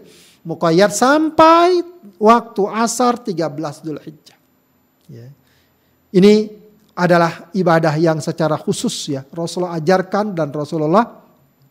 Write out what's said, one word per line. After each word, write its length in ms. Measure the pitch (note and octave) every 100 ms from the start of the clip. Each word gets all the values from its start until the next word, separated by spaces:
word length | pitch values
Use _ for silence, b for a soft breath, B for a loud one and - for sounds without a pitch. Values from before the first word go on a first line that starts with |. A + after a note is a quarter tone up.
| b b b b E3+
muqayyad 480 | D#3+ E3+ E3 G3+
sampai 880 | G3+ B3 D4 D#4 D#4 D#4+ E4 F4 F4+ E4+ - G3+ -
waktu 400 | G#3+ A#3 A#3 - G3
asar 480 | G#3 A#3 - B3 A#3+
tiga 320 | A#3+ E3 D#3+
belas 320 | C#3+ D#3 C#3+
Dzulhijjah. 560 | D#3+ D3 - D#3 _ _ _ _ _ _ _ _ -
Ya. 160 | B2+ A#2+ C#3+ _ _ _ _ _ _ _
Ini 400 | F#3+ G3 G#3+ G#3+ - - _ _
adalah 560 | - F3 F3 E3 - -
ibadah 480 | G3 F3 E3 E3 D3+
yang 240 | E3 D#3
secara 320 | D3 D3 D#3+
khusus, 400 | D3+ - F#3+ A#3+ - -
ya, 160 | C3+ C3+
Rasulullah 400 | E3 E3+ - F3 E3+
ajarkan 480 | D3+ F#3 F#3 G3+ G#3+
dan 240 | F3 D3
Rasulullah, 640 | D3 D3 E3 D3+ F#3 - - _ _ _ _ _